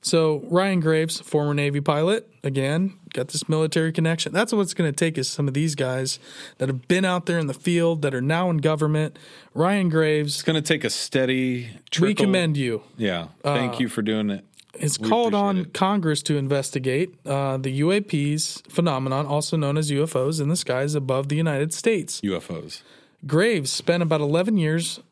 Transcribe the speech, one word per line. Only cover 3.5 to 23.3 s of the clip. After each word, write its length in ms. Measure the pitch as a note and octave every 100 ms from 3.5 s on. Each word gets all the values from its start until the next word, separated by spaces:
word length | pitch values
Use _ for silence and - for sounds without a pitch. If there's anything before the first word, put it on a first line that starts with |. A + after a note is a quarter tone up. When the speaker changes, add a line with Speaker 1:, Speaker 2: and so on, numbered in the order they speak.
| D#3 D#3+ E3 D#3+
Speaker 1:
connection. 400 | D#3+ D#3+ E3 -
That's 180 | E3+ A#3
what 80 | G#3+
it's 120 | F#3 -
gonna 160 | E3+
take 260 | D3+ E3 D#3
is 100 | C3
some 200 | - C#3+
of 80 | C3+
these 180 | D#3+
guys 460 | C#3 B2+ B2+ C3 - - - - _
that 100 | C3
have 180 | C3 -
been 180 | F3+ F#3
out 200 | F3+ E3
there 140 | E3+
in 80 | D3+
the 60 | C3
field, 480 | - E3+ E3+ E3
that 100 | D3
are 80 | C3
now 300 | C3+ E3 F#3
in 60 | D#3+
government. 600 | D#3 D#3 D3+ D3+ D#3 - - - - -
Ryan 340 | E3+ G3+ F3+
Graves, 460 | D#3+ D#3 D3+ D3 C#3
Speaker 2:
It's 80 |
gonna 180 | - D#3+
take 220 | D3 D#3+
a 60 | A2+
steady 760 | - - C3+ B2+ C3 B2+ B2 A#2+
Speaker 1:
we 80 | - -
Speaker 2:
trickle. 360 | - F#3 G#3 G3+
Speaker 1:
commend 300 | F#3 E3+ C#3+
you. 280 | B2+ A2 - -
Speaker 2:
Yeah. 320 | G#2+ F2 D#2+ -
Thank 340 | - C#3 B2 A#2+
Speaker 1:
Uh, 40 |
Speaker 2:
you 100 | A#2+
for 140 | -
doing 260 | G#2+ A2 G#2
it. 160 | G2 - - - -
Speaker 1:
It's 240 | D3+ -
Speaker 2:
We 100 | G#3+
Speaker 1:
called 240 | A3 A#3
Speaker 2:
appreciate 140 | G3+ G3+
Speaker 1:
on 80 | F#3+
Speaker 2:
it. 160 | E3
Speaker 1:
Congress 480 | - F#3+ G3+ D#3+ D3
to 140 | - D3
investigate, 760 | C3+ C#3 C3+ C#3+ C3 C3 F3+ - -
uh, 320 | C#3 C#3 C3
the 140 | C3
U 200 | C3+ D3+
A 80 | G3+
Ps 600 | G#3 D3+ C#3+ D3+ - - -
phenomenon, 560 | - E3+ C3+ C3+ C3 D3
also 320 | C#3+ D3+ E3
known 200 | C#3+ D3
as 120 | D3+
U 120 | C#3+
F 120 | D#3+ C3+
Os, 240 | C3 D#3+
in 80 | C#3+
the 60 | F3
skies 380 | - B2+ C#3+ D3+
above 320 | C3 C3 C#3
the 60 | D3
United 380 | E3 C#3 D#3
States. 460 | - A#3 A3 - -
Speaker 2:
U 120 | G2+ F2+
F 140 | -
Os. 320 | E2 D2+ - - - _ _
Speaker 1:
Graves 460 | D3